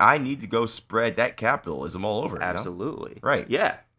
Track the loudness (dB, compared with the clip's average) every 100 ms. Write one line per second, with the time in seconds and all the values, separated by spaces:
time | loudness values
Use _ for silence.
0 | 6 6 2 -6 -2 0 0 -4 -4 0
1 | 2 2 0 0 0 0 -2 -6 -6 -4
2 | -2 0 -2 -2 -2 -2 -4 -6 -6 -6
3 | -10 -6 0 0 0 0 0 -2 _